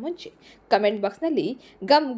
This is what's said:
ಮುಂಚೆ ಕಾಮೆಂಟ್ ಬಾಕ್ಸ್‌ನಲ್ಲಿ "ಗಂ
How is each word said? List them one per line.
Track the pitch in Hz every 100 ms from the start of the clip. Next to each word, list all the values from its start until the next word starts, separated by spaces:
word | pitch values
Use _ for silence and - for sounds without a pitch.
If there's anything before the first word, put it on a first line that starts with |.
ಮುಂಚೆ | 277 349 - - - - _
ಕಾಮೆಂಟ್ | 202 208 208
ಬಾಕ್ಸ್‌ನಲ್ಲಿ | 202 220 330 262 160 262 - - 190
"ಗಂ | 294 285